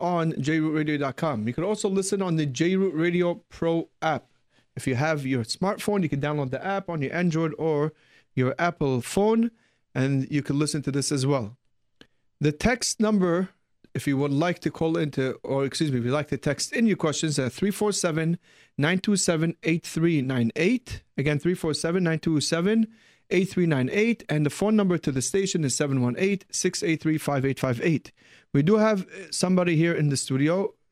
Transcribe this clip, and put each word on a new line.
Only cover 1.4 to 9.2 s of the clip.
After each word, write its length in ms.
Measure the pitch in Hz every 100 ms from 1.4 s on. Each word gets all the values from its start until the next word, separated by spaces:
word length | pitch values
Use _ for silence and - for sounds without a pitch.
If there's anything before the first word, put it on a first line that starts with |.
| 107
You 80 |
can 80 | 120
also 260 | 180 208 208
listen 320 | 190 190 196
on 140 | 185
the 120 | 160 147
J 280 | 123 165
root 200 | 190 190
Radio 420 | 151 170 175 175 170 _
Pro 400 | - 165 165 - -
app. 240 | 160 143 - _ _ _ _
If 140 | - 135
you 80 | 120
have 280 | 151 156
your 200 | 135 131
smartphone, 580 | 113 - 185 214 - 208
you 60 | 165
can 120 | 139
download 300 | 147 151 131
the 160 | 131 190
app 240 | 196 190
on 100 | 170
your 140 | 131
Android 400 | 165 180 156 165 -
or 340 | 160 147 156 - _ - _
your 220 | - 127 -
Apple 440 | 170 165 143 127
phone, 500 | - -